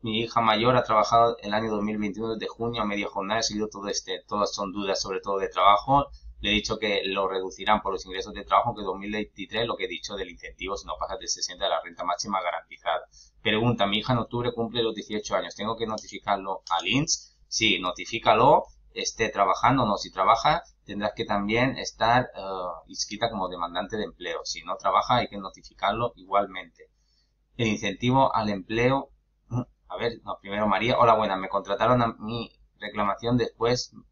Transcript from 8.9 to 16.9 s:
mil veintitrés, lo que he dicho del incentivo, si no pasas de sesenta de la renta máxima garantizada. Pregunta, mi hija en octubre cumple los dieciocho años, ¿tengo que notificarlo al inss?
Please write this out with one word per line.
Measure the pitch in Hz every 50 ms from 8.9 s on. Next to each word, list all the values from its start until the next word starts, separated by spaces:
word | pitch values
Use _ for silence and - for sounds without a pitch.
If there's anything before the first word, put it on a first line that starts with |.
| 92 98
mil | 98 104
veintitrés, | 107 107 107 - _ - 98 - 107 110 117
lo | 120 107
que | 95 95
he | 92
dicho | 87 80 - - 101
del | 98 95 90
incentivo, | 87 82 - - - _ 90 92 98
si | 98 -
no | 87 78 78
pasas | - 90 95 95
de | 92 85
sesenta | - 87 87 - 90 90 98
de | 95
la | 87 -
renta | - 87 85 - -
máxima | 90 - - - 104 101 95 92
garantizada. | 87 85 82 - _ - - _ 87 80 - - - _ - - - _ _
Pregunta, | _ 110 107 107 113 123 117 - 104
mi | 98 101 107
hija | 107 - 131
en | 120
octubre | 110 - - 120 113 - 117
cumple | 117 117 113 110 120 113
los | 113 110
dieciocho | 104 92 - 107 107 - - 104
años, | 95 90 87 -
¿tengo | - 104 107 113 113
que | 117
notificarlo | 107 110 104 - - - 95 _ 104 101 98 95 98 95 - _ -
al | 87 87 82
inss? | 87